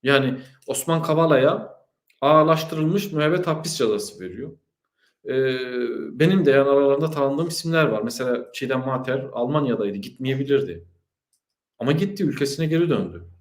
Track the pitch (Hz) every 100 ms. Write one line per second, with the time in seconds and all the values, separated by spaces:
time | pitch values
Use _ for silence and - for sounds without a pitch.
0 | 131 139 131 127 - _ - 135 - 165
1 | 160 156 160 139 135 - - - _ _
2 | _ _ 135 156 156 160 - 160 156 196
3 | 202 156 151 180 180 156 - - 117 104
4 | - - 92 101 143 - _ _ _ _
5 | _ _ - 131 131 131 127 123 120 120
6 | - 123 160 190 147 135 139 139 139 139
7 | 156 147 139 143 170 160 165 165 147 110
8 | 113 - 127 120 - - 127 131 131 127
9 | 131 131 135 120 120 151 135 110 101 101
10 | 98 - 131 131 139 139 135 85 - _
11 | _ _ _ _ _ _ _ _ 120 160
12 | 196 - 165 135 139 139 160 165 170 120
13 | 90 85 - _